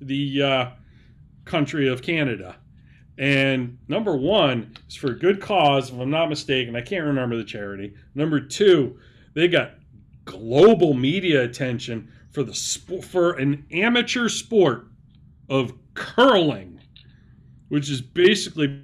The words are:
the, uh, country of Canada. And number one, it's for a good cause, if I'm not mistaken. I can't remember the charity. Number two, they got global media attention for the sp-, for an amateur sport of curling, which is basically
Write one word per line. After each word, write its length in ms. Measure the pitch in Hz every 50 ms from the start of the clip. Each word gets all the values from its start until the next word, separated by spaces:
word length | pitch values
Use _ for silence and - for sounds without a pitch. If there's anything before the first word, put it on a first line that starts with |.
the, 400 | 147 131 135 139 143 139 135 139
uh, 280 | 139 139 135 131 123 127 - - - - - - - _ - - - - - - -
country 420 | - - 165 143 - - 151 139 131
of 140 | 127 123
Canada. 540 | 127 - 170 160 147 131 113 95 92 90 - - - - - - - - - - - _ - -
And 640 | 135 139 139 135 135 135 135 127 123 123 123 - - -
number 280 | 147 208 226 208 160
one, 580 | 131 131 165 208 214 165 139 127 117 107 - - - -
it's 100 | - -
for 160 | - - 139
a 60 | 113 -
good 240 | - 185 202 196
cause, 480 | - - 208 185 156 143 139 139 131 -
if 80 | 123 123
I'm 120 | 127 131
not 180 | 151 160 165 156
mistaken. 460 | 151 147 - - 139 131 123 117 117
I 60 | 120
can't 240 | 120 - 202 185 156
remember 300 | 147 139 131 127 120 117
the 80 | 117 107
charity. 520 | - - 107 101 101 101 98 98 101 - - - - -
Number 260 | 135 151 160 156 139
two, 600 | 135 - - - 208 202 180 156 131 117 - - - - _ - - - -
they 140 | 147 170 180
got 280 | 165 143 113 - - - - _ - - - _ _ - -
global 680 | - - - 110 113 123 143 180 220 226 - 175 160 139
media 500 | 123 127 139 170 196 185 180 151 135 123
attention 680 | 120 120 - 143 127 120 113 - 123 117 110 98 - - - - -
for 120 | - 147 131
the 100 | 107 98
sp-, 480 | - - - - - - - 180 185 -
for 300 | - - 180 175 175 175
an 320 | 135 131 143 143 143 143 -
amateur 580 | - 170 202 233 240 240 233 233 - 247 240 214
sport 580 | - - - - 233 214 180 147 117 - - - - _ - - _ - - - - _ - -
of 240 | 135 135 127 110 - - - - -
curling, 840 | - - - - - 247 277 226 190 165 147 120 98 95 92 - - - - - - - - - - _ - - - - - - - - -
which 200 | 147 147 139 143
is 120 | 143 123
basically 680 | 120 - - 170 180 190 202 190 - 180 - 160 147 139 139 -